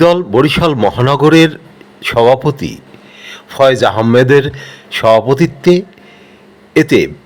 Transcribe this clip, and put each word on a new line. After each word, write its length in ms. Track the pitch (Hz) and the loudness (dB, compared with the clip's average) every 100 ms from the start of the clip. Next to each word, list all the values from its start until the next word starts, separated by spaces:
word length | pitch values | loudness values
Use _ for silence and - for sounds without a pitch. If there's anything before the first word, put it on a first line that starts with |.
দল 120 | 170 175 175 | 0 0 -2
বরিশাল 380 | 107 147 - 170 135 | -2 0 0 -2 0
মহানগরের 680 | 101 120 127 139 151 165 160 - - - - _ - | -2 0 -2 0 2 4 2 -2 -18 -20 -20 _ -6
সভাপতি 640 | 117 117 131 151 139 85 - - - - - - - _ | 0 2 0 -2 -8 -10 -12 -20 -20 -20 -20 -20 -20 _
ফয়েজ 280 | - 135 127 113 | 0 0 2 -2
আহমেদের 540 | 101 113 120 127 143 139 - - - - - | 0 0 2 4 2 0 -10 -18 -20 -14 -4
সভাপতিত্বে 760 | 113 113 110 135 170 - 180 180 196 - - - - _ _ _ _ 156 | 2 2 0 -2 -2 -2 0 0 -2 -18 -20 -20 -20 _ _ _ _ -4
এতে 240 | 156 117 71 - | 0 0 -2 -8